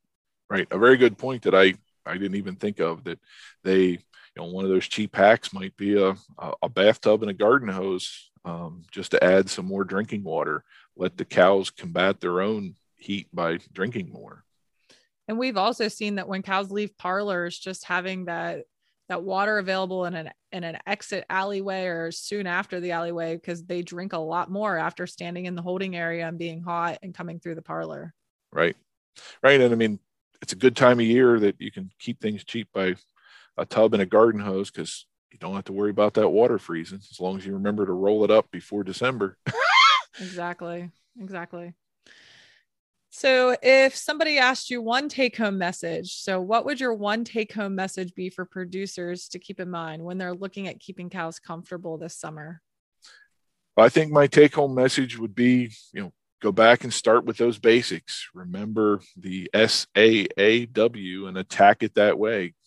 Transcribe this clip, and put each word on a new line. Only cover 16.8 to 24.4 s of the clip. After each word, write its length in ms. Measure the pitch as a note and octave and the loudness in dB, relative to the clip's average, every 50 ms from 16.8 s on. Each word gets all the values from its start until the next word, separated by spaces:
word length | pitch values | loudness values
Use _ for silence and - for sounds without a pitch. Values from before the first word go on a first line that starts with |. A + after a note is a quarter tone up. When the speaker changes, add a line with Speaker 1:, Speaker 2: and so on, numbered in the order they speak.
| G#3 G3 - _ | -6 -6 -8 _
Speaker 2:
parlors, 600 | - F3+ F#3 G3 G#3 G#3 F#3 F3 F3 F3 F3 - | -6 -4 -4 -4 -4 -4 -4 -4 -4 -6 -8 -10
just 260 | - F#3+ F#3+ - - | -12 -14 -14 -14 -8
having 400 | - F3+ F3+ F3+ F#3+ F#3+ F#3 F3+ | -4 -4 -4 -4 -4 -8 -8 -8
that, 380 | E3+ E3+ E3+ E3+ E3+ E3+ E3 - - _ _ _ _ _ _ _ - | -8 -8 -8 -6 -8 -8 -10 -12 -16 _ _ _ _ _ _ _ -10
that 140 | F#3 F3 F3 | -8 -8 -6
water 340 | F#3+ F#3 F#3+ G3+ G#3+ G#3+ G#3 | -4 -2 -2 0 0 -2 -2
available 480 | F#3+ F#3+ F#3+ F#3+ F#3+ F#3 F#3 F#3 F3+ | -2 -2 -2 -2 -2 -4 -4 -4 -4
in 100 | F3 F3+ | -4 -6
an, 140 | E3 D#3+ - - _ _ _ | -8 -10 -12 -16 _ _ _
in 120 | - F#3 F3 | -12 -12 -10
an 140 | E3 D#3+ - - | -10 -12 -12 -8
exit 400 | F#3+ G#3 - - - G#3 F3+ - - | -8 -8 -8 -8 -8 -10 -10 -8 -6
alleyway 560 | - F#3+ F#3+ G3+ G3+ G3 G3 G3 F#3+ F#3+ F#3 | -4 -4 -4 -4 -4 -6 -6 -6 -6 -6 -4
or 260 | F#3 E3+ E3 E3 E3 | -4 -4 -6 -6 -8
soon 360 | E3 - - - G#3 G#3 G3 F3+ | -8 -10 -10 -8 -8 -6 -6 -4
after 320 | F3 F#3 G3 - F#3+ F3+ | -4 -4 -4 -4 -8 -8
the 120 | F3 F3+ | -6 -4
alleyway, 460 | E3+ E3 E3+ E3+ E3+ E3+ E3 E3 E3 E3+ | -4 -4 -4 -6 -6 -6 -6 -6 -8 -8
'cause 280 | - - E3+ E3+ E3 | -8 -10 -10 -10 -10
they 160 | F3+ F3+ F3 | -8 -8 -8
drink 320 | F3 E3+ F3 F3 F#3 G3 F#3+ | -8 -8 -10 -12 -10 -8 -8
a 40 | E3 | -8
lot 320 | D#3+ D#3+ D#3+ F3 | -6 -6 -4 -6